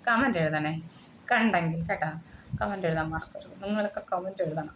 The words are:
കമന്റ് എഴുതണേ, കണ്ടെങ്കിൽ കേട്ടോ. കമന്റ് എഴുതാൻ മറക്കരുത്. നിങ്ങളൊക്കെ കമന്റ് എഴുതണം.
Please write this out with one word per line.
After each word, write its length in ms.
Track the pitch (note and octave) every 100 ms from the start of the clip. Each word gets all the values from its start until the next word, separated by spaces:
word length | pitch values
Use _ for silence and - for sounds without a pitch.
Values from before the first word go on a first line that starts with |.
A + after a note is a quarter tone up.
| -
കമന്റ് 320 | A#3 C4+ F#3
എഴുതണേ, 320 | D#3 D#3 D3+ D#3+ - - - - -
കണ്ടെങ്കിൽ 520 | A#3+ A3+ F3+ E3 E3 E3
കേട്ടോ. 200 | G3 D#3 E3 - - - -
കമന്റ് 260 | G#3 G3 F3
എഴുതാൻ 180 | D#3+ D#3+
മറക്കരുത്. 400 | D#3+ - - - -
നിങ്ങളൊക്കെ 400 | G3 G#3+ G#3 - -
കമന്റ് 320 | F#3 F#3 F#3+ E3
എഴുതണം. 280 | D#3+ D3+